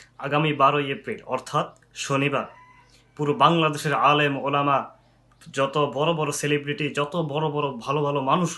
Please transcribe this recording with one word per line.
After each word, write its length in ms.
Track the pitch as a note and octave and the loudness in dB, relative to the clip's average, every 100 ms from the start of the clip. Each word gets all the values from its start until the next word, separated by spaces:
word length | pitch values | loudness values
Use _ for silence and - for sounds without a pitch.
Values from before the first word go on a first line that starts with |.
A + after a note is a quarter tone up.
| - - | -20 -12
আগামী 340 | C3+ D3 D#3 | -2 0 2
বারোই 400 | D3 C#3 D3 C#3 C3 | 4 4 4 -2 -6
এপ্রিল 240 | - G#2+ - | -8 -10 -6
অর্থাৎ 320 | B2+ - D3+ E3+ - _ | -6 -4 -4 -4 -10 _
শনিবার 520 | - - C#3 C#3+ C3+ A2 - - - _ _ _ - | -10 -4 0 0 -2 -6 -12 -20 -20 _ _ _ -6
পুরো 160 | D3 B2+ | -2 4
বাংলাদেশের 500 | D3 E3+ D#3 D3 D#3 | 4 6 2 0 -2
আলেম 400 | C3 C3 D3 D3 C3+ C3+ | 2 4 4 2 0 -2
ওলামা, 320 | C#3+ C#3+ C3+ A2+ - _ _ _ _ - | 0 2 0 -2 -12 _ _ _ _ -8
যত 400 | C#3 C3+ D3+ C#3+ | -2 0 0 0
বড় 180 | B2+ D#3 D#3+ | 0 0 0
বড় 140 | D3 | -2
সেলিব্রিটি, 540 | C#3+ C#3+ D3 C#3+ C#3+ D3 C#3+ | -2 0 0 -2 -4 -4 -2
যত 180 | D3 F3 | -4 -4
বড় 300 | D#3 D3 D#3 D3 | -4 -2 -2 -2
বড় 100 | C#3+ A#2+ | -4 -4
ভালো 160 | A2 C#3 | -4 -2
ভালো 180 | C#3+ C#3+ C3+ | 0 0 2
মানুষ, 200 | E3 E3+ | 2 0